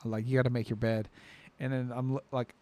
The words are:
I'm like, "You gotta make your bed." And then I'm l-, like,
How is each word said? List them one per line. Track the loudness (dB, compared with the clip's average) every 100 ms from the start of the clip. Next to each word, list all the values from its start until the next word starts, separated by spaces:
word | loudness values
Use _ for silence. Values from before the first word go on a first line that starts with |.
I'm | -6
like, | -4 2
"You | 2
gotta | 4
make | 2 -2
your | 0
bed." | 2 0 -2 -10 -20 -20 -20 _
And | -2
then | -2 -2
I'm | -2 -2
l-, | -2 -2
like, | -4 -4 -8